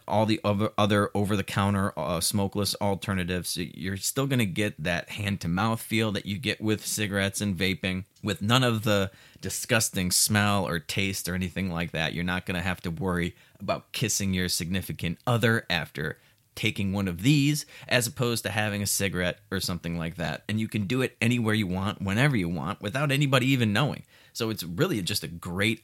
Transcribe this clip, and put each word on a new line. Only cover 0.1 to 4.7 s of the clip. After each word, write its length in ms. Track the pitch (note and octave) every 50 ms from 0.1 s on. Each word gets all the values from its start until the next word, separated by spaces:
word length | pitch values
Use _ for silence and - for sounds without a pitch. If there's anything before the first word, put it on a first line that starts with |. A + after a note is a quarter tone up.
| F#2+ G#2+ A2
the 120 | G#2+ A2 - -
other, 260 | G#2 G#2 G2+ G#2+ G#2+ -
other 340 | - G#2+ G#2 G#2 G#2 G2+ - -
over-the-counter, 840 | G2+ G#2 F#2+ G#2+ G2 F2 - - - G2 G2 G#2 G2 G2 G2+ - -
uh, 220 | D2 D2 F2 E2
smokeless 560 | E2 - - G#2 G2 F#2+ - G#2 G2 F#2 - -
alternatives. 720 | G#2 G2+ G2 F2 - - G2 F#2 F2+ E2+ F2+ F2+ E2 -
So 140 | - - E2+
you're 340 | - - - D2 F#2 G2
still 300 | F#2+ - - - C3+ C3+
gonna 180 | C3+ C3+ B2+ A2+
get 400 | F#2+ E2 G#2+ G#2+ G#2+